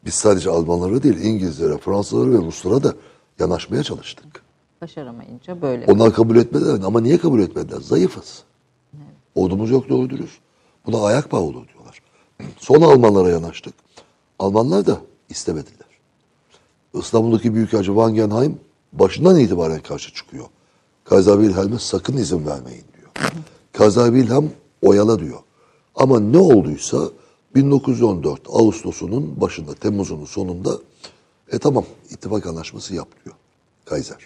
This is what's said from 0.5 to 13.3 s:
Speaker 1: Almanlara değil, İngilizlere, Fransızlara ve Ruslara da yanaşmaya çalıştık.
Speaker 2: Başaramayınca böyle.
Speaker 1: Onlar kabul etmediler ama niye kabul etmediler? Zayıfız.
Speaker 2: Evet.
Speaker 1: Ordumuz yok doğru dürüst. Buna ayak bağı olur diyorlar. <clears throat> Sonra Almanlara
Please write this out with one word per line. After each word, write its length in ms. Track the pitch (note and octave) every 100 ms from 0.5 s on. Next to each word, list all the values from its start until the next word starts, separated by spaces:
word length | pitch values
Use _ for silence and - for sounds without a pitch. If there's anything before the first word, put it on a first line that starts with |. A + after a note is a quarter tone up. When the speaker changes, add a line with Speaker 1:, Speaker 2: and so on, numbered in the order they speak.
Speaker 1:
Almanlara 520 | E2 E2 E2+ F2+ A#2+
değil, 140 | C#3+ G#2+
İngilizlere, 640 | G2+ A2 F#2 D2+ D#2+ D2
Fransızlara 520 | - G2 G2+ A2+ B2+
ve 160 | A#2+ E2
Ruslara 360 | - F2+ A#2+
da 120 | F#2+ - _ _ _ _
yanaşmaya 440 | F2 E2 - A#2+
çalıştık. 600 | D3 C#2+ - - D3 - _ _ _ _
Speaker 2:
Başaramayınca 800 | E3+ E3 C3 A#2 - A#2+ - F3+
böyle. 300 | D3 B2 A2+
Speaker 1:
Onlar 220 | G2+ A2+
kabul 220 | A2 A2+ A#2
etmediler 440 | A2+ D3 D#3 A#2+
ama 160 | F#2+ A2+
niye 180 | A2+ E3+
kabul 220 | E3+ B2+
etmediler? 400 | F2+ D#2 D2+ C#2
Zayıfız. 640 | C2+ - F#3 - - - _ _ _ _ _ D3
Speaker 2:
Evet. 80 | D3 - _
Speaker 1:
Ordumuz 360 | - F#2 F#2+ A2
yok 180 | C3 B2
doğru 220 | B2+ B2+
dürüst. 280 | - - - _ _ _ _ -
Buna 160 | A2
ayak 280 | G#2 B2 D3
bağı 80 | G#2+
olur 280 | D#2+ B1+ -
diyorlar. 340 | _ - - _ _ _ _
<clears throat> 180 | - -
Sonra 280 | - D3+ D#3+
Almanlara 420 | C#3 A#2 G2+ F2+